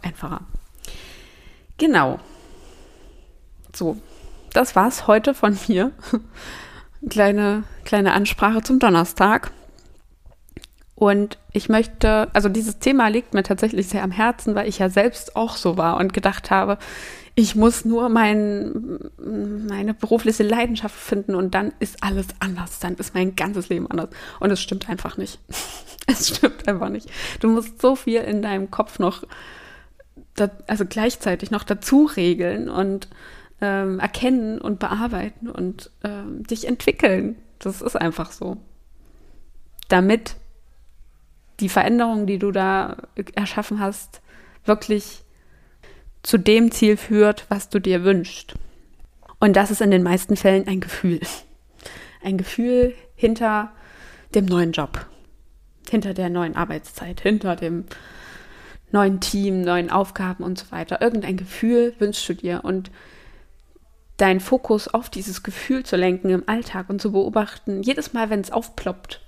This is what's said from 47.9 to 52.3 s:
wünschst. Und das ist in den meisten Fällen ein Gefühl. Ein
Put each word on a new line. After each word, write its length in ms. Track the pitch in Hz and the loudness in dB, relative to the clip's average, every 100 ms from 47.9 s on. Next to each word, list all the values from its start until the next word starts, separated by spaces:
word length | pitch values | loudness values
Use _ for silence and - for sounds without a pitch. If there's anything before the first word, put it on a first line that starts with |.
| 180 | 2
wünschst. 520 | 185 190 170 - - - - - - - - _ - - | 4 2 0 -10 -16 -12 -12 -14 -20 -20 -20 _ -20 2
Und 160 | 208 190 | 4 6
das 160 | 202 | 4
ist 100 | 208 | 2
in 100 | 208 | 4
den 120 | 185 | 4
meisten 320 | 180 185 - 202 | 4 0 2 2
Fällen 320 | 196 190 190 | 4 4 2
ein 120 | 190 | -4
Gefühl. 400 | - - 180 165 180 - - - _ _ - - - - | -4 -4 -2 -2 -4 -12 -16 -20 _ _ -20 -20 -20 -12
Ein 140 | 196 | -4